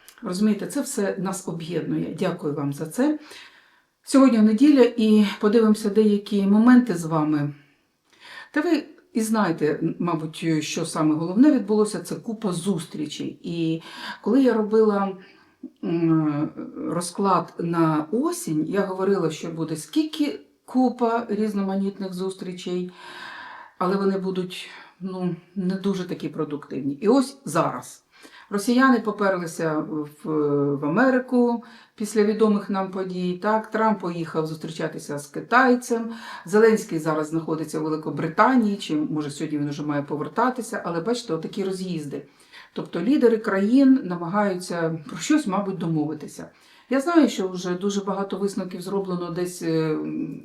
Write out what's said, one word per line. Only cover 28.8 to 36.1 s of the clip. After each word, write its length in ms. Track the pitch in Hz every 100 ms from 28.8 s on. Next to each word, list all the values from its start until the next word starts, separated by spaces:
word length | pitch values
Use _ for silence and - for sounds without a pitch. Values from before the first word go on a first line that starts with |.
| 262 233
поперлися 800 | 214 202 196 180 165 - 160 151
в, 500 | - 151 147 - - 156 147 143 143 143
в 100 | 147
Америку 800 | 185 262 254 254 247 240 233 - - _ -
після 280 | 214 214
відомих 460 | 208 208 214 202 -
нам 220 | 190 190
подій. 480 | 190 185 180 180 180
Так, 280 | 208 220 214
Трамп 280 | 214 220 202
поїхав 480 | 180 170 160 165 160
зустрічатися 720 | 156 165 170 160 160 - 143
з 80 | 147
китайцем. 840 | 160 156 240 262 247 - 233 233